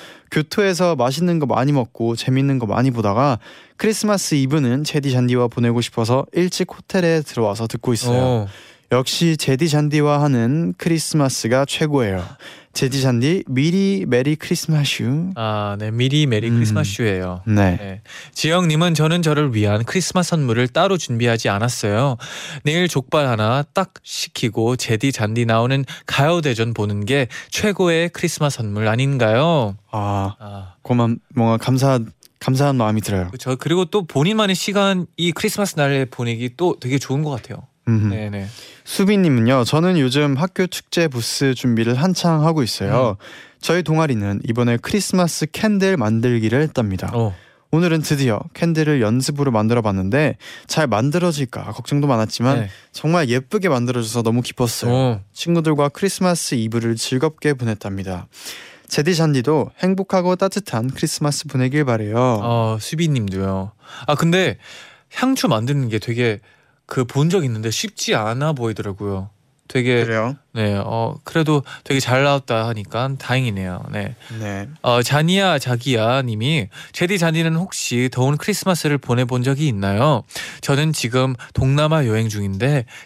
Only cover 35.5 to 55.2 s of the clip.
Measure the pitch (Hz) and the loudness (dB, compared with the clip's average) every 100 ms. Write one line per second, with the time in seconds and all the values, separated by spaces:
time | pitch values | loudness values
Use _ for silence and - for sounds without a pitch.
35.5 | 202 196 156 139 139 127 - 120 113 123 | -2 -2 0 0 0 -2 -4 -6 -4 -6
36.5 | 120 175 - 127 135 - 135 151 123 - | -2 -2 -2 -2 -2 -2 -2 -2 -6 -10
37.5 | 110 - _ - 110 104 107 104 101 98 | -16 -16 _ 0 2 2 0 -4 -6 -8
38.5 | - - - - - 196 202 175 123 113 | -12 -20 -20 -6 0 2 4 4 4 4
39.5 | 135 117 151 180 180 131 139 147 131 175 | 4 2 2 2 2 2 2 2 0 -2
40.5 | - 180 - - 175 165 123 113 - 139 | -2 -4 -4 -4 0 0 -2 -6 -2 0
41.5 | 123 123 113 113 123 185 170 175 156 156 | 0 0 2 2 2 0 0 2 2 2
42.5 | 156 113 - 98 113 120 101 - - - | 2 -2 -2 0 2 2 -2 -10 -20 -20
43.5 | _ - 170 156 160 156 113 101 101 120 | _ -2 0 2 2 2 0 -2 -2 -2
44.5 | 113 120 120 - 208 - 185 170 - 156 | 0 0 0 0 -2 0 2 0 0 -6
45.5 | - 214 202 190 180 107 113 123 117 110 | -2 0 2 2 2 2 2 2 2 2
46.5 | 123 156 131 107 92 92 117 110 90 - | 2 0 0 -2 -2 -4 -2 -2 -4 -14
47.5 | _ _ 156 175 160 - 143 143 208 165 | _ _ 2 2 2 0 0 2 0 -4
48.5 | - 170 160 151 143 107 123 131 143 135 | -2 0 2 2 2 2 2 0 -2 0
49.5 | 110 107 120 107 98 95 135 147 - - | 2 2 2 2 0 0 2 0 -2 -12
50.5 | - - - 147 104 139 170 175 147 127 | -18 -6 -2 0 2 2 2 0 0 -4
51.5 | 107 104 110 - 143 143 113 110 - 123 | -6 -10 -12 -2 0 2 2 0 0 2
52.5 | 123 101 - - - 156 175 131 123 131 | 2 -2 -10 -20 -6 0 2 2 0 -2
53.5 | 208 180 131 120 123 113 120 113 120 117 | -2 0 2 0 -2 -2 -2 0 0 0
54.5 | - 120 - 120 127 127 104 | -2 -2 0 0 2 2 0